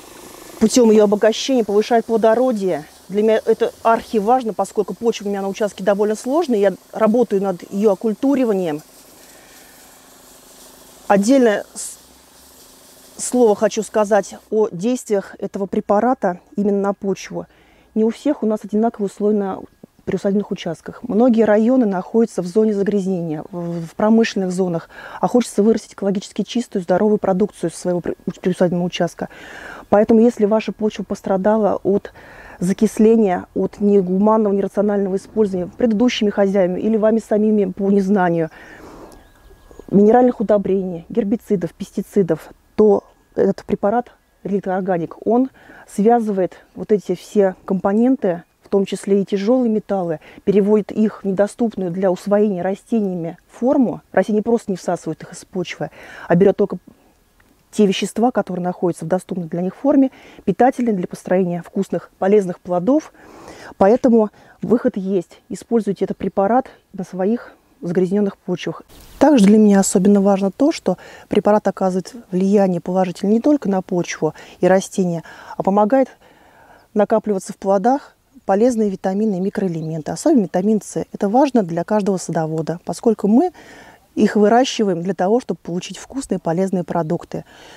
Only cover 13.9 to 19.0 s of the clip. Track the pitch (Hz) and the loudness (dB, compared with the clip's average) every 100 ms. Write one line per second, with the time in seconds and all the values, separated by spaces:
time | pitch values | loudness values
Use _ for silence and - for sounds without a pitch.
13.9 | 226 208 208 190 214 - 214 214 170 208 | -2 0 0 0 -10 -6 -2 -2 -2 -4
14.9 | 254 - 202 190 - 196 196 196 - - | -4 -2 -4 -4 -10 -10 -6 -6 -4 0
15.9 | 208 226 262 196 180 _ - 202 202 196 | 2 2 0 -2 -4 _ -4 0 0 -2
16.9 | 202 196 190 - 175 175 _ _ _ _ | -4 -4 -6 -8 -12 -14 _ _ _ _
17.9 | - 220 226 - 311 220 214 196 208 226 | -2 -2 0 -4 -2 -2 -4 -4 -2 -2
18.9 | - | -2